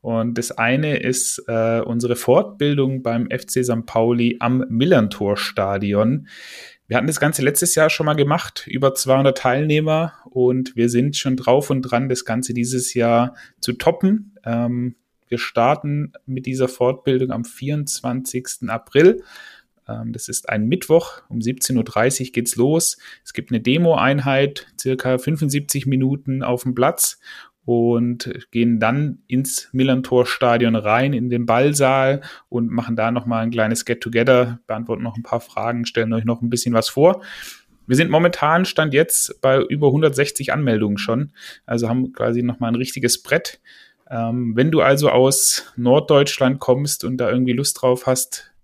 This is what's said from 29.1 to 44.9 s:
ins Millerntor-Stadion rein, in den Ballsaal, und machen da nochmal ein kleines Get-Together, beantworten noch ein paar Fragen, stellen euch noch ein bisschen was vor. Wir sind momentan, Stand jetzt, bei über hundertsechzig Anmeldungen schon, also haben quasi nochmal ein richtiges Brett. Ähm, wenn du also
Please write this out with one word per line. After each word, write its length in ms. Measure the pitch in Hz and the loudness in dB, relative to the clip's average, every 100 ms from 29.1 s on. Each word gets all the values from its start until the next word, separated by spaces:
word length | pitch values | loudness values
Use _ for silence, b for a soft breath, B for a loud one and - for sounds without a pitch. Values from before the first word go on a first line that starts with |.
| - _ | -6 _
ins 400 | 127 135 - - | -4 -2 -8 -6
Millerntor-Stadion 1040 | 127 131 127 127 127 123 - 123 120 117 113 | 0 2 2 2 2 2 0 2 4 2 2
rein, 340 | 104 113 139 | 2 2 2
in 180 | 131 123 | 0 -2
den 160 | 120 117 | -2 2
Ballsaal, 760 | 117 143 147 131 135 135 143 B B _ | 4 2 4 2 4 2 0 B B _
und 240 | 120 117 | -4 -2
machen 240 | 117 117 113 | -2 -4 -2
da 160 | 110 | 0
nochmal 320 | 120 113 113 | -2 -2 -2
ein 80 | 113 | -2
kleines 320 | 117 110 113 | 0 0 -2
Get-Together, 800 | - 117 117 117 123 123 123 117 _ | -4 -6 -2 0 4 4 4 -4 _
beantworten 360 | 110 117 117 | -8 -6 -6
noch 140 | 120 107 | -6 -8
ein 60 | |
paar 180 | 117 117 | -4 -6
Fragen, 440 | - - 110 120 120 | -4 -6 -4 -4 -4
stellen 280 | - 113 | -2 0
euch 100 | 113 | 0
noch 180 | 113 117 | -2 -2
ein 80 | 120 | -2
bisschen 240 | 120 123 | -2 0
was 140 | 113 - | 0 0
vor. 380 | - 160 180 B B B B B _ - | 4 4 4 B B B B B _ 0
Wir 120 | 127 | 2
sind 120 | 160 | 4
momentan, 540 | 151 175 170 147 170 | 4 2 2 2 2
Stand 300 | 180 - 156 | 2 0 0
jetzt, 480 | 135 165 - - - | 2 2 0 -4 -2
bei 180 | 135 135 | 2 2
über 320 | - 143 147 | 2 2 2
hundertsechzig 640 | 143 156 135 143 - 139 | 4 2 2 -2 -2 -4
Anmeldungen 440 | 151 139 110 107 101 | -2 0 2 0 -2
schon, 360 | - 117 147 B B B - | -2 -2 -4 B B B -6
also 240 | 117 113 | -2 0
haben 240 | 123 127 | -2 -2
quasi 280 | - 113 120 | -2 -2 0
nochmal 300 | 120 123 117 | -2 -4 -2
ein 40 | 117 | -2
richtiges 460 | 131 - 123 - | -4 -2 -2 -2
Brett. 380 | - 175 - - b b b b _ | 0 -2 -2 -16 b b b b _
Ähm, 460 | 117 113 123 120 110 | -6 -4 -2 -2 2
wenn 160 | 143 | 2
du 80 | 160 | 4
also 300 | 135 | 2